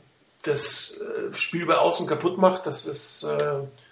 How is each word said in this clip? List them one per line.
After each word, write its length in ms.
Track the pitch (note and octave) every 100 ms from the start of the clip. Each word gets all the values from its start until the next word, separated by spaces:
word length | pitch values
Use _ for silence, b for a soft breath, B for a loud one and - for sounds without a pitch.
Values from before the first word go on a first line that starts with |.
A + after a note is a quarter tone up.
| - _ _ _
das, 560 | - C#3+ - - - -
äh, 340 | - - -
Spiel 300 | - - E3+
bei 140 | E3 D#3+
außen 280 | F3 E3+ E3
kaputt 300 | D3+ E3+ F#3
macht, 300 | F#3 F#3 D#3
das 180 | C3+
ist, 380 | D#3 C#3 - -
äh, 380 | D3+ D3 D3 C#3 C3+ b b